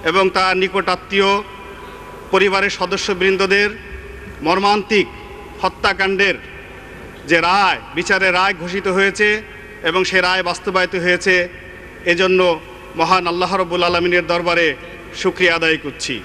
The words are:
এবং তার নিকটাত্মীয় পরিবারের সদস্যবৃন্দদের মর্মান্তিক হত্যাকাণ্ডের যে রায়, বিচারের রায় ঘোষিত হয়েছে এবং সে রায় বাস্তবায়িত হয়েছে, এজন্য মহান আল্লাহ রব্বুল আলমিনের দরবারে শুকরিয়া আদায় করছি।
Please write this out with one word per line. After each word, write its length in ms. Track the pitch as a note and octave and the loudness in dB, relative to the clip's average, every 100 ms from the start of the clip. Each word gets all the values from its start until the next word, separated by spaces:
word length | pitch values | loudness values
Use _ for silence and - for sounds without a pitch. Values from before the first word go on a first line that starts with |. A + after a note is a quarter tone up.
এবং 260 | E3 F3+ F#3+ | 2 2 2
তার 280 | F#3 F#3 F#3 | 2 2 2
নিকটাত্মীয় 840 | F#3 F#3+ F#3 F3+ - G3 G3 G3+ G#3 - - - - - - - - | 2 0 0 -2 -2 2 4 2 -2 -14 -16 -16 -16 -16 -16 -16 0
পরিবারের 380 | F#3+ G3 F#3+ G3 | 2 4 2 0
সদস্যবৃন্দদের 1000 | - F3+ F#3+ - F#3 F#3 F#3+ F#3+ G3 G#3 A3 - - - - - - | -2 -4 -2 -2 0 2 2 4 4 2 -2 -12 -14 -14 -14 -14 -6
মর্মান্তিক 640 | D3+ F#3 G3+ G#3 F#3+ G#3+ F3 - - - - - | 0 2 4 2 2 2 2 -4 -16 -16 -16 -4
হত্যাকাণ্ডের 760 | F#3+ - G#3 F#3+ G3 F#3+ G3 C3+ - - - - - - - - C#3 | -4 0 -2 0 0 2 2 0 -6 -18 -18 -18 -18 -18 -18 -16 0
যে 140 | E3 | 2
রায়, 380 | E3+ F#3+ F#3+ C3+ G#2 D#3 | 4 4 4 2 -4 -6
বিচারের 380 | F3 F#3+ F#3+ | 0 2 4
রায় 200 | F3+ G3 F#3 | 4 2 0
ঘোষিত 280 | F3 F#3+ G3 | -6 -4 0
হয়েছে 540 | F#3 G3 F#3+ G#3 G#3+ A3 - - - | 2 2 4 2 2 -4 -18 -18 -6
এবং 200 | D#3+ F3 | -2 0
সে 180 | F#3 F#3 | 2 2
রায় 220 | F3+ F#3 | 2 2
বাস্তবায়িত 520 | F3 E3 - F#3 F3+ F#3 | 0 -4 -2 0 0 0
হয়েছে, 540 | F3 F3+ G3 F3+ F3 - - - - - F3 | 0 2 4 2 0 -8 -18 -18 -18 -6 -2
এজন্য 540 | F3 F#3+ F#3 F3+ D#3+ - - - D#3+ | 2 4 4 4 2 -4 -18 -14 -2
মহান 320 | E3 F#3 F3 | 2 4 2
আল্লাহ 280 | F3 F3+ F#3+ | 0 0 0
রব্বুল 280 | F3+ F3 | 0 2
আলমিনের 440 | F3 F3 F3 F3 E3+ | 2 2 2 2 2
দরবারে 480 | F3 F3 E3+ E3 C3 - - - - | 0 2 2 2 0 -10 -16 -14 -2
শুকরিয়া 400 | F#3+ F3+ F3+ E3 | -2 2 2 4
আদায় 220 | D#3+ D#3 | 2 0
করছি। 420 | D3 - - A#2 | -4 -8 -8 -8